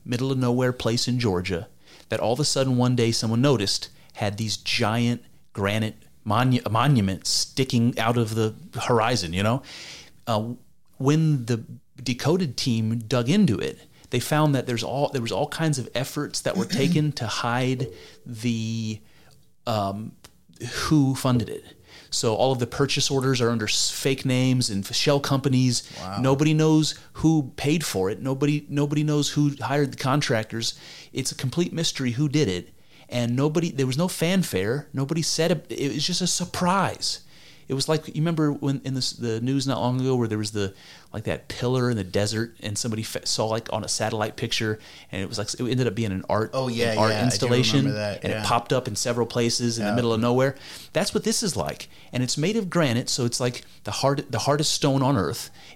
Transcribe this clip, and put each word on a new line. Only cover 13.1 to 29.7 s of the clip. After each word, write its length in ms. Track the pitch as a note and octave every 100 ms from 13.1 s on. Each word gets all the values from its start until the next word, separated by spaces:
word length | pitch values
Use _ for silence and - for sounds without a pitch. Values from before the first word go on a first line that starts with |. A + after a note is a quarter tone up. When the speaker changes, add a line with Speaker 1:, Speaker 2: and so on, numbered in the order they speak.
| B2 A#2+
Speaker 1:
into 280 | G#3 E3 F#2+
it, 200 | C2+ - - - -
they 100 | B2
found 340 | - D3+ D3+
that 140 | C3+ B2
there's 160 | A#2
all, 260 | A2+ C3 C#3+
there 120 | C3+
was 100 | A2+
all 160 | F#2+ C#3+
kinds 320 | - D#3+ C3
of 100 | A2 -
efforts 460 | C#3 D3 B2 -
that 140 | - -
were 100 | -
Speaker 2:
<clears throat> 160 | -
Speaker 1:
taken 280 | F3 D#3 D3+
to 120 | - A2
hide 600 | - A#2+ A#2+ B2+ B2+ C3+ - - - -
the, 760 | A2+ A#2+ A2+ A2 A2+ A2 G#2 - - - - - _ A#2+
um, 440 | G#2+ G2 G2+ A#2 - - _ _ - B2 - -
who 300 | D#3 C3+ C3
funded 340 | B2+ B2 G#2
it. 140 | - - - - - -
So 260 | - A#2 G#2+
all 160 | C3
of 80 | B2
the 80 | A#2+
purchase 420 | - C#3 C#3+ -
orders 320 | C3+ C3 B2
are 80 | A#2
under 160 | A#2 G#2+
s-, 240 | - -
fake 340 | - C#3 C3+
names 460 | C3 B2+ C3 B2+ A#2
and 160 | G2 -
f-, 100 | -
shell 240 | D3 C#3+
companies. 680 | - C#3 C3+ B2+ B2+ A#2 - -
Speaker 2:
Wow. 200 | F#2 G2+
Speaker 1:
Nobody 340 | C3 C#3 D#3
knows 460 | D#3 D#3 D#3 D3 - -
who 380 | - D#3+ D#3+ A#2+ -
paid 280 | C#3 D3+
for 260 | - F#2+ F#2
it. 100 | A2
Nobody, 440 | C3 C3+ D3 D3 D3
nobody 340 | C#3+ C#3+ D3+
knows 280 | D3+ D3 C#3+
who 240 | D3 D3 C#3
hired 320 | A#2+